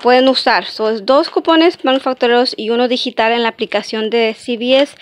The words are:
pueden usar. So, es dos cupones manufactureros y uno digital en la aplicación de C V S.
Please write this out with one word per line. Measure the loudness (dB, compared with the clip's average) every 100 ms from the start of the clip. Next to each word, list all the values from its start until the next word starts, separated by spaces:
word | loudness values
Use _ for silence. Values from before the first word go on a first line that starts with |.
pueden | 2 4 4
usar. | 2 0 0 -2
So, | -6 -4
es | -4 0
dos | 2 2
cupones | -2 2 4 2 2
manufactureros | -2 -2 -2 -2 0 2 0 -4
y | -4
uno | -2 0
digital | -2 -4 -2 0
en | 0
la | -2
aplicación | -4 -6 -4 -6 -6 -4
de | 0 -2 -4
C | -8 -6
V | 0 0
S. | 0 -4